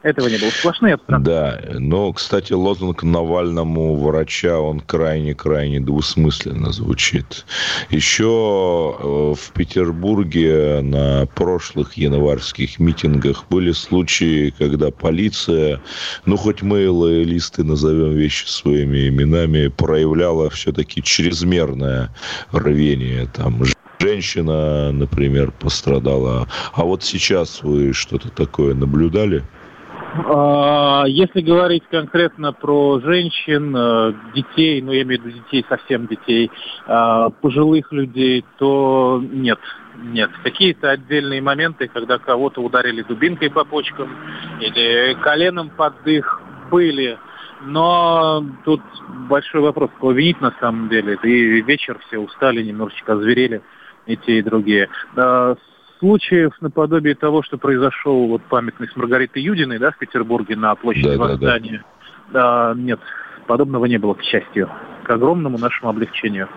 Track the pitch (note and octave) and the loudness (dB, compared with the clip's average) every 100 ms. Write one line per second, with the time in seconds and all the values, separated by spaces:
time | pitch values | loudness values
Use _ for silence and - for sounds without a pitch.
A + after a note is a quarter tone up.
0 | D3+ C#3+ B2 A2 G#2+ - F3 F3 A3+ D3 | 0 0 0 0 -2 0 -2 2 2 2
1 | - G2 C#2 E2 C#2+ A1 - - C2+ F2 | 2 2 2 2 0 -4 -8 -4 0 2
2 | G2+ - - G2+ F#2 F#2 F#2+ F#2+ F#2 E2+ | 0 -2 -2 -2 0 0 0 0 -2 -2
3 | E2 E2+ E2 F2 F2 E2 E2 D#2+ D#2+ D2+ | 0 2 2 0 0 -2 -2 0 0 2
4 | D2 D#2 D#2 - F2 E2+ D#2 D2+ - E2 | 2 0 0 -2 0 0 0 -4 -4 0
5 | D#2+ D#2 D2+ C#2+ - D2+ D2 C#2+ C2+ C#2+ | 0 0 -2 -4 -2 0 0 -2 0 -2
6 | D#2 - D#2 - - C2+ - F#2+ A2 - | -2 2 2 0 -6 -4 -4 -4 -4 -2
7 | - - C2 - - - - - - D#2 | 0 -2 -6 -14 -10 -6 -4 -6 -2 -2
8 | D2+ - A2 A2+ A2 G2 F#2 E2+ D#2 B1+ | 0 2 2 2 2 2 2 2 0 -4
9 | C#2+ C#2+ D2 D2+ - - F2 - F2 E2 | -2 0 0 -2 -6 -4 -2 0 0 0
10 | F#2+ G#2 F#2 D#2+ D#2+ D#2 D2+ D2 C#2 C#2 | 0 0 0 2 4 4 4 2 0 0
11 | C#2 C#2 C#2 - F2 F2+ - - C#2+ - | 2 2 0 0 0 0 -4 -6 -6 -2
12 | C#2+ C#2+ D2 C#2+ - - C2 - E2+ D2+ | 0 2 2 0 -4 -6 -6 0 0 2
13 | D#2 D2 C2+ C#2 - F2+ F2+ E2 - F2+ | 0 2 0 -2 -2 0 2 -2 0 0
14 | E2+ - E2 D#2 D2 - D2+ D2 D2 - | 0 0 2 2 0 0 -2 2 0 0
15 | F2 E2 G#2 G#2 - E2 D2+ C#2 - - | -2 0 0 -2 0 2 2 -2 -8 -12
16 | - - - G2 G#2 G#2 G2 G2+ F#2+ F2 | -12 -6 -2 0 0 -2 0 2 2 4
17 | E2+ E2 E2 E2+ - - D#2 D2+ D2+ D#2 | 4 2 2 -2 -4 -4 -2 2 2 2
18 | D#2 D2+ D2+ - - - - D2 C#2 C#2 | 2 2 0 -2 -6 -4 0 0 2 0
19 | C2+ C2+ C#2+ D#2+ E2+ D#2 C#2+ B1+ D2+ D#2 | 2 2 2 2 2 2 2 0 0 2
20 | D#2 D#2+ F2 D#2+ D#2 - - D2 C#2+ - | 2 2 2 2 0 -2 -4 -2 -4 -4
21 | C2+ - D#2+ E2 F2 F2 D#2 C2 C2+ C2 | -2 0 0 0 2 2 0 -2 -2 -2
22 | B1+ - - - - - C#2+ D2 D2+ C#2+ | -4 -8 -12 -12 -4 -2 2 2 2 2
23 | B1+ B1+ A#1+ - B1 A#1 C2 - - - | -2 -4 -6 -4 -2 0 0 -2 -8 -4
24 | F#3 G#3 F2+ - D#2+ D#2 D2+ D2 D2 C#2+ | -2 0 -4 -4 -2 0 0 0 0 0
25 | C#2+ C#2 C#2 C#2 C2+ - C#2 - - C2+ | -2 0 0 2 0 -2 -6 -4 0 0
26 | B1+ C2+ C2 B1+ B1 - - - E2+ F#2 | 2 0 0 -2 -4 -8 -8 -2 0 0
27 | - F#2 - F#2+ D#2+ - D2+ D2 C#2 C2 | -4 -4 0 0 0 -4 0 2 2 0
28 | - C#2 - - C#2 - C#2+ C2+ C#2 D2 | -4 -6 -8 -4 -4 0 0 2 0 2
29 | E2 F#2 G#2+ D#2+ B1+ - - - - - | 2 2 0 -2 -4 -18 -20 -20 -18 -16
30 | - D3+ - D3 C#3+ C#3+ C#3+ D3 C#3+ C#3 | -10 -8 0 2 4 4 4 4 4 4
31 | C#3 C3+ F#3 F#3+ D#3+ E3+ F3 E3+ - E3 | 2 2 2 2 2 4 4 0 -2 -4
32 | D#3 E3+ E3+ - D3 C#3 C#3+ D3 C#3+ C#3 | -2 0 0 0 -6 -4 0 2 4 2
33 | C3 F3+ F3 - - D3 D3 C3 A#2+ A#2 | 2 0 0 -4 -2 -2 0 0 2 2
34 | A2 G#2+ - A#2+ C3 - D#3+ C#3+ C3 C3+ | 2 -2 -8 -8 -4 0 2 2 0 -2
35 | B2+ B2+ A#2+ A#2+ A2+ C3+ - C3 - B2+ | 0 -4 -4 -16 -4 -4 -2 -6 -2 -4
36 | A#2 A2 - A#2 A2+ - - - - A#2 | -4 -8 0 2 0 -4 -16 -16 -2 2
37 | A2+ A2+ A2+ - D3 C3 D3+ D#3 D3 D3 | 4 4 2 0 -2 2 4 2 0 -4
38 | C3+ B2 C3 B2+ - - C#3 C#3 C3+ C3 | -4 0 2 2 -2 -2 0 2 2 4
39 | B2+ B2+ B2+ C3+ B2+ A2 - - - - | 2 2 -2 -4 -2 -2 -4 -18 -20 -18
40 | A#2+ A#2 G#2 - B2+ - F#3+ D#3+ C#3+ C#3 | -8 -4 -4 -4 -8 0 0 2 -2 -2
41 | B2+ D3 C#3+ C3+ C3+ C#3 E3 D#3 B2 A#2+ | -2 -2 -2 -4 -2 -2 -2 -4 -8 -6
42 | A#2 B2 - B2 C#3 - A#2+ B2 B2 A2+ | -4 -4 0 0 0 -2 -2 0 -2 -4
43 | A2+ A2+ D#3+ E3+ D3+ D#3 D3 D3+ C3+ - | -6 -2 -2 0 -2 -2 -2 -4 -6 -8
44 | C3 - - - - - A2 A2+ A#2 A#2+ | -12 -12 -16 -14 -14 -8 -6 -2 0 2
45 | B2+ B2+ D3+ D3 F3+ F3+ D#3 - D3+ C#3+ | 0 0 0 2 0 -2 -10 -2 -2 -2
46 | D3+ D#3 C3+ - - - - F3 E3+ C#3 | 0 0 0 -8 -8 -20 0 2 2 0
47 | B2+ A2+ - - - - C3+ D3 E3+ F3 | -4 -6 -14 -20 -20 -16 -6 0 4 4
48 | E3+ E3 D#3+ D#3 D3 C3 - D3+ - - | 4 4 2 0 -2 -6 0 0 -2 -20
49 | - - B2+ C#3 - D#3 D3 D3+ C3 - | -16 -14 0 0 0 0 2 2 -4 0
50 | C3 B2+ E3 F3+ C3 - A#2+ A2+ A2+ A2+ | 0 4 2 2 -2 -2 -4 -2 0 0
51 | G#2 G2 A2+ A#2+ A2+ A2+ A2+ C#3+ - A2+ | 0 -2 2 4 4 2 2 -2 -2 -10
52 | - A2 G#2 - C3+ A#2 A2 G#2 G#2+ - | -10 -8 -8 0 0 0 -4 -6 -8 -8
53 | - G#2+ G#2+ B2 B2+ A2 - - - - | -2 0 2 2 2 -2 -10 -20 -20 -20
54 | - A2+ - A2+ G#2+ A2 G#2 G#2 G2 - | -8 -6 0 0 2 0 2 2 2 -4
55 | - - B2+ B2+ B2 B2 _ _ _ _ | -10 0 2 4 2 -2 _ _ _ _
56 | F#3 G#3 - F3+ D#3+ - D#3 D#3+ D3+ D#3+ | 4 4 4 2 2 0 -6 0 2 2
57 | D3+ C#3+ D3+ D3+ C#3+ C#3 C#3 C3 C3+ - | 0 0 0 0 -2 -4 -2 2 0 -2
58 | D3 C3 A#2+ A#2 - B2+ A#2 - A#2 - | 0 2 2 -2 0 -2 -2 -8 -12 -6
59 | A#2+ B2+ C3 - D3 G3+ C#3 A2+ C3+ - | 0 0 0 -2 -2 0 -2 0 -2 -2
60 | - B2 A2+ A#2 G#2+ G#2+ A2 G#2 A#2+ A2 | -6 -4 0 -2 -2 -2 0 0 -2 0
61 | C3+ - A#2+ C#3+ - A#2 A2+ G#2+ - _ | 2 2 0 0 0 -2 -4 -12 -14 _
62 | - - - C3 B2 A#2+ A#2 A#2+ B2 A#2 | -20 -20 -6 0 2 2 0 -2 -4 -4
63 | - - - - - A#2 C#3 C3 A#2+ A#2 | -6 -16 -16 -20 -4 0 0 2 2 2
64 | G#2 F#2+ - G2+ - - F#2 - - - | 0 -2 -2 -4 -2 -4 -4 -6 -16 -16
65 | - A#2 C3 F3 D3 A#2+ A#2+ - A#2+ A2 | -2 2 2 2 0 -2 -4 -4 -4 -4
66 | A2+ - A2+ G2 F#2+ | -4 -4 -6 -4 -8